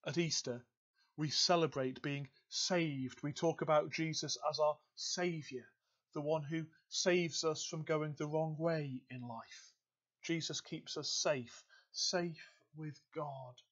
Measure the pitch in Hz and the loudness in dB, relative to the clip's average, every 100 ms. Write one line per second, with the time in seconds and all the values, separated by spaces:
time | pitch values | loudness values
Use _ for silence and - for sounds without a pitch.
0 | - 147 170 - - 120 - _ _ _ | 0 2 2 2 -2 -6 -8 _ _ _
1 | _ - 151 - - 175 160 139 131 127 | _ -4 0 2 6 6 6 2 -2 -2
2 | 151 143 143 _ _ - - 180 165 139 | -4 -4 -6 _ _ -2 2 2 2 0
3 | 127 - 147 143 165 156 151 151 156 151 | -4 -4 -6 2 2 2 4 4 4 -2
4 | 160 151 151 - 147 147 151 147 _ - | -2 -2 -4 -2 -2 2 2 0 _ -10
5 | - - 180 165 143 127 113 _ _ _ | -6 -2 0 -2 -6 -10 -10 _ _ _
6 | _ 156 147 160 143 165 156 _ _ - | _ -4 0 0 0 -4 -4 _ _ 0
7 | 190 180 170 - 160 156 - 165 156 156 | 4 4 4 2 0 0 -4 -6 0 0
8 | 151 147 151 156 160 151 165 160 143 127 | 0 -2 -2 2 0 2 2 2 0 -6
9 | - 127 120 113 - - - _ _ _ | -8 -10 -8 -10 -12 -18 -20 _ _ _
10 | _ _ - 165 - 147 - 160 - 160 | _ _ -2 -2 -2 -6 -6 -10 -6 -6
11 | 143 - 180 143 117 - - - _ - | -2 0 2 2 -2 -12 -20 -20 _ -4
12 | - 185 175 160 - _ _ 151 156 139 | 0 2 0 -4 -14 _ _ -10 -10 -10
13 | _ 156 147 135 127 123 _ | _ -8 -6 -8 -12 -16 _